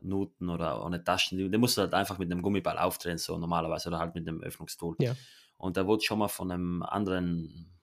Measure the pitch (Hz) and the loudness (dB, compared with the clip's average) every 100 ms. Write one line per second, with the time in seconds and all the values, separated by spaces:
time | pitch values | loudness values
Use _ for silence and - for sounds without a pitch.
0 | 95 95 98 - 87 85 82 58 71 87 | -2 -2 -2 -4 -4 0 0 -2 -2 -2
1 | 87 92 - 92 95 107 123 - 92 90 | 2 2 2 0 2 4 4 4 4 4
2 | 98 92 87 90 98 101 80 80 90 - | 2 0 -2 0 2 2 2 2 0 0
3 | - 82 - 85 85 85 82 80 87 82 | -2 -4 -2 -4 0 0 0 -2 -2 -2
4 | 85 85 82 80 - - 80 - 85 82 | -2 -4 -6 -6 -8 -10 -12 -8 -4 0
5 | 123 131 - - - - 92 90 95 110 | 0 -2 -8 -20 -20 -8 -2 2 4 4
6 | - 107 104 - 92 90 90 87 - 101 | 4 2 0 0 -4 -2 -2 -2 -2 0
7 | 98 92 87 85 80 85 85 92 | 2 2 2 0 -4 -10 -18 -20